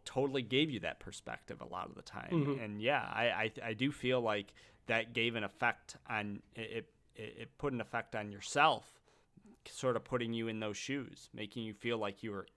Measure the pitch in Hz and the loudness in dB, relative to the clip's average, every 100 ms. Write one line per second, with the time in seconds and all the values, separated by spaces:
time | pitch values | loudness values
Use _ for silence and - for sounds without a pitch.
0 | - 127 139 135 107 127 156 113 82 - | -4 2 2 2 4 4 4 2 -2 -4
1 | - - - 60 - 60 62 90 - - | -8 -10 -10 -10 -10 -10 -8 -6 -6 -8
2 | - - - 170 143 135 107 104 117 139 | -12 -10 0 2 2 0 -4 0 2 2
3 | 90 107 117 95 110 - 120 110 135 139 | 2 2 2 4 0 -2 -6 0 0 2
4 | 123 127 113 104 98 - - - - 117 | 2 4 4 2 -2 -12 -20 -12 0 0
5 | 113 117 117 113 101 - 120 - - - | 2 2 2 2 -2 2 2 2 -6 -14
6 | - 110 104 101 - - 110 113 - _ | -4 -2 -2 -6 -10 -10 -6 -6 -8 _
7 | _ - 113 113 117 - 143 123 107 117 | _ -12 -12 -10 -14 -6 -2 -2 -2 -4
8 | - 113 104 101 - 143 156 117 - - | -4 -6 -6 -8 0 6 6 6 -2 -20
9 | _ _ _ - - - - - 131 117 | _ _ _ -20 -20 -20 -16 -2 0 0
10 | - 127 117 117 113 110 107 101 - 139 | 0 -2 0 -2 -2 -2 -4 -4 -4 -4
11 | 120 - - 117 107 123 110 104 117 113 | -6 -12 -16 -10 -8 -6 -6 -4 -2 0
12 | 101 98 113 101 90 | 0 -4 -6 -6 -8